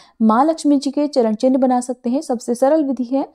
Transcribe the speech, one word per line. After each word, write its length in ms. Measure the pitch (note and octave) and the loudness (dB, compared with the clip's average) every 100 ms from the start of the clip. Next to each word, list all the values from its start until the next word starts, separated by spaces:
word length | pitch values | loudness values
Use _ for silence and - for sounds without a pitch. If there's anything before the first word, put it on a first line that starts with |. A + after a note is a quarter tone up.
| - - | -18 -2
माँ 240 | A3 A3 | 2 4
लक्ष्मी 340 | D4+ D#4+ D4 C#4+ | 2 0 0 0
जी 120 | C#4 | 0
के 160 | C4+ D4 | -2 -2
चरण 260 | D4 A3+ | 0 0
चिन्ह 240 | G#3+ C4 C4 | 0 0 2
बना 220 | C4 B3 | 2 0
सकते 280 | B3 B3+ A#3+ | -2 -6 -4
हैं। 100 | C4 | -4
सबसे 320 | D#4+ A#3+ - | -4 -6 -4
सरल 300 | A#3 C4 D#4+ | 0 2 2
विधि 200 | C#4 C4 A#3+ | 0 -4 -4
है, 220 | C4+ D#4+ | -4 -4